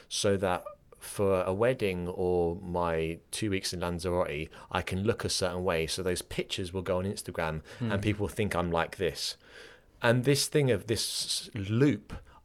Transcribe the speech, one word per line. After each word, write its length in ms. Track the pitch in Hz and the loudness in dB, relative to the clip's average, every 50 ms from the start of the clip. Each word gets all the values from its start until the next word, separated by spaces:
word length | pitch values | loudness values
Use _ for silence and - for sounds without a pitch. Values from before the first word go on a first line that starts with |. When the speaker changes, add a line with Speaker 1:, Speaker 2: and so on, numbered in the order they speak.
| - - | -14 -8
Speaker 1:
so 260 | - - - 104 101 | -4 0 2 2 2
that 260 | 92 101 92 90 - - - - _ _ - - - | 4 2 0 0 0 -4 -8 -16 _ _ -20 -20 -18
for 440 | - - - - 101 98 95 92 90 | -14 -10 -2 0 2 4 4 4 2
a 100 | 92 92 | 2 2
wedding 540 | 101 117 127 131 131 110 98 90 90 87 87 | 2 2 2 2 2 0 0 0 0 -4 -4
or 460 | 92 98 92 90 90 87 85 85 85 95 | -2 0 2 2 4 4 2 2 0 -4
my 580 | 98 87 85 87 87 85 82 80 80 80 82 - - - | -6 -4 0 0 2 2 2 2 0 -2 -4 -6 -10 -10
two 200 | - - 110 104 | -6 -4 -2 0
weeks 200 | 95 95 - - | 0 -2 -2 -4
in 80 | 92 87 | -4 -2
Lanzarote, 680 | 90 87 87 82 87 90 87 90 85 76 73 76 78 - - - - - | -2 -2 -2 -2 -2 0 0 0 0 0 -2 -6 -6 -8 -10 -18 -14 -4
I 100 | - 92 | -4 -4
can 220 | - - 92 92 101 | -2 -2 -2 0 0
look 200 | 110 117 - - | 0 0 0 -2
a 60 | 92 | -2
certain 340 | - - 98 90 90 90 90 | 0 0 0 0 -2 0 0
way. 220 | 92 85 80 80 | 2 2 2 0
So 140 | 80 - 95 | 0 -2 -2
those 220 | 92 90 90 - - | 0 0 0 -2 -4
pictures 500 | - - - - - - - 95 87 92 | -6 -6 -6 -4 -4 -4 -6 -6 -4 -4
will 80 | 95 | -4
go 160 | 90 95 90 | -2 0 0
on 80 | 92 92 | 0 0
Instagram, 560 | 98 - - - 98 90 87 82 78 78 76 - - - - | -2 -4 -4 -8 -6 -4 -2 -2 -2 -2 -4 -8 -10 -8 -6
and 120 | 123 107 101 | -2 0 0
Speaker 2:
Mm. 80 | 98 | 2
Speaker 1:
people 260 | 104 107 98 101 101 | 2 2 2 2 0
think 280 | 90 - - 104 98 - | -2 0 -2 -2 0 0
I'm 160 | 85 90 85 | 0 0 2
like 260 | 82 82 82 - - | 2 0 0 0 -2
this. 400 | - 92 80 76 - - - - - - - - - - - - - _ - _ - | -2 -2 -2 0 -2 -6 -6 -8 -10 -18 -20 -20 -20 -20 -20 -20 -20 _ -20 _ 0
And 220 | - 117 120 127 120 | 4 4 4 6 6
this 220 | 143 143 139 - | 4 4 4 2
thing 240 | - - 151 139 127 | 2 2 2 4 4
of 160 | 110 90 - | 2 2 2
this 640 | - 110 - - - - - - - - - - - - | -2 -2 0 0 -4 -4 -4 -4 -2 -4 -4 -4 -8 -8
s-, 160 | 104 95 98 | -8 -4 0
loop 440 | 110 120 139 147 107 - - - - - - - - - | 4 4 6 4 4 2 -4 -12 -14 -14 -14 -16 -20 -16